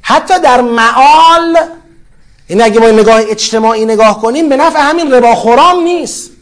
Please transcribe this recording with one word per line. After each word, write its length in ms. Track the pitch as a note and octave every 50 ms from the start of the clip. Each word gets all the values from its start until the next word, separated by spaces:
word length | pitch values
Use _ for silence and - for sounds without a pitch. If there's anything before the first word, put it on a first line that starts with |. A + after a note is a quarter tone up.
حتی 320 | _ - B3 D#4+ D#4+ - F#4+ F4+
در 220 | E4 C4+ B3 B3
معال، 960 | B3 A#3+ A#3 A#3 A3+ A#3 - B3 C4+ C#4+ D4+ D#4+ E4 E4 E4 E4+ E4+ E4+ E4 E4 D#4+ E4 - - _ _ _ - - _ _ _ - _ _ _ _ -
یعنی 140 | E3 G3+
اگه 180 | A#3 A3 G#3 A3+
ما 100 | A3+ A3+
نگاه 300 | A3 G#3+ G#3 A3 A3 A3 A3 G#3
اجتماعی 560 | G#3+ G#3+ - - A3+ A3 A3 A3 A3+ A3 A3
نگاه 360 | A3 A3+ G#3 A3 G#3+ A3 A3
کنیم، 280 | A3 A3+ B3 D4+ E4 D4+
به 80 | C#4
نفع 220 | C4 D4+ E4 E4 D#4
همین 320 | C#4+ C#4+ D#4 E4+ E4+ C#4+
رباخورام 720 | C4 B3 A#3+ A#3 A3+ - - A3+ A#3 C4 D#4 F4+ F4+ F4+
نیست 480 | E4 E4+ F4 E4+ C#4 - - - - - - _